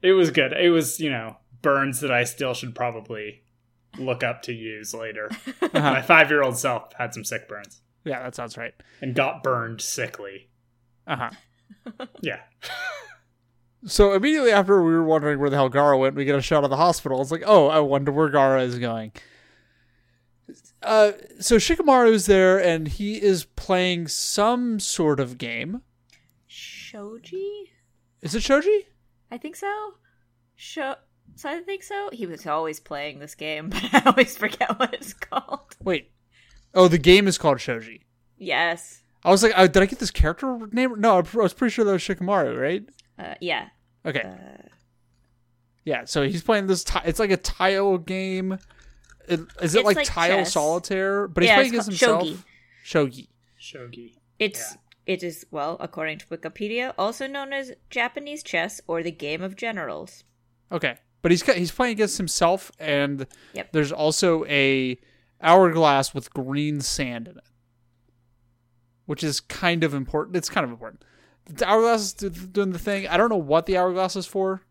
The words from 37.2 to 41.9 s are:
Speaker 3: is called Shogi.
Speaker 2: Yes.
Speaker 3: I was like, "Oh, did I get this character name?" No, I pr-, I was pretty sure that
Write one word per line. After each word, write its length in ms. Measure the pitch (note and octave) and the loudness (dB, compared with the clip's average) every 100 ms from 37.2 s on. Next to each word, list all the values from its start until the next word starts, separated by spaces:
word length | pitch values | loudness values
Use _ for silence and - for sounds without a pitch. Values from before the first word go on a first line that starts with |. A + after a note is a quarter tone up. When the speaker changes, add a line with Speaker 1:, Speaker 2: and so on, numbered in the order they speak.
| G3 | 6
Speaker 3:
is 120 | - | 2
called 200 | D#3+ B2+ | 0 0
Shogi. 440 | - A#2 A2+ A2+ _ _ _ _ | -2 -8 -10 -20 _ _ _ _
Speaker 2:
Yes. 640 | F#3 C#3 E3+ F3 - - _ _ | -6 -2 -2 -4 -12 -20 _ _
Speaker 3:
I 80 | F3 | 2
was 120 | F#3+ | 4
like, 100 | A3 F#3 | 4 6
"Oh, 100 | F#3 | 6
did 160 | F#3+ | 6
I 40 | G3 | 2
get 140 | - | 0
this 100 | D3 | -8
character 480 | - D#3 E3+ C4+ B3 G#3+ | 2 2 2 -6 -6 -6
name?" 280 | A3+ B3+ A3 | -2 -2 2
No, 180 | A3+ - | 4 4
I 40 | |
pr-, 180 | E3 A3+ | 2 0
I 40 | |
was 100 | G3 | 0
pretty 180 | - B3 | 2 -2
sure 120 | - | 2
that 60 | G#3 | 0